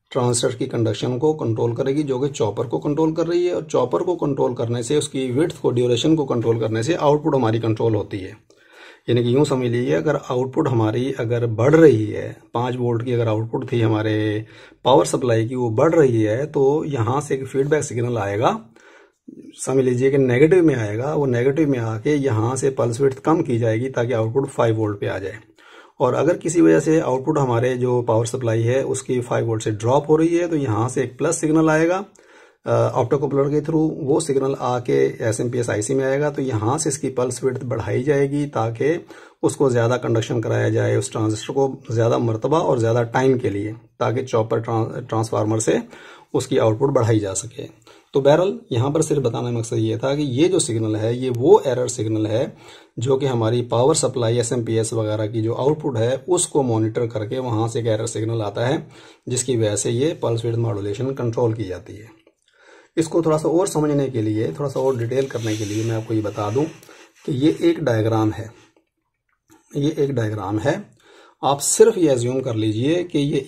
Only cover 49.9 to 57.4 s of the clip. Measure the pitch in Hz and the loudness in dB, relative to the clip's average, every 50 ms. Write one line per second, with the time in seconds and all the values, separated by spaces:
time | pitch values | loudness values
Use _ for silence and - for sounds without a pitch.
49.9 | 110 113 131 135 143 151 151 135 120 131 165 185 185 165 - - 110 117 147 107 | -2 -2 -2 -2 -2 -2 -2 -2 0 2 2 4 2 2 0 0 -2 -2 -2 -2
50.9 | 110 107 110 117 123 123 131 131 117 117 127 165 208 214 - 139 123 123 127 117 | -2 -2 -2 -2 -2 -2 -4 -4 -2 0 4 6 6 6 6 4 -2 -2 -2 -4
51.9 | - - 107 110 110 107 107 107 107 120 156 214 - - - - - - - _ | -4 -4 -4 -4 -2 -2 -2 -2 -2 -2 -2 -4 -8 -14 -20 -20 -20 -20 -20 _
52.9 | _ - 117 139 131 131 143 135 127 117 110 110 120 120 117 - 123 117 127 147 | _ -4 0 0 0 2 0 0 0 0 0 2 0 0 -2 0 0 2 4 4
53.9 | 160 - 143 127 - 123 117 110 120 123 113 - 135 120 113 107 113 113 107 - | 4 2 0 -2 0 0 0 0 0 0 0 -2 -2 -4 -2 0 0 0 0 0
54.9 | 117 113 107 107 107 107 110 107 117 113 110 113 117 - 127 143 151 156 160 147 | -2 -2 -2 -2 -2 -2 -4 -4 -4 -2 -2 -2 -2 0 0 0 0 0 -2 -4
55.9 | 120 110 113 123 131 - - 185 175 170 - - - 151 131 120 113 110 110 107 | -2 -2 0 0 -2 -2 -2 -2 -2 0 0 0 0 0 0 2 0 0 0 -2
56.9 | 113 123 120 113 - 107 107 107 131 131 | -2 -2 -4 -4 -4 -6 -6 -6 -6 -6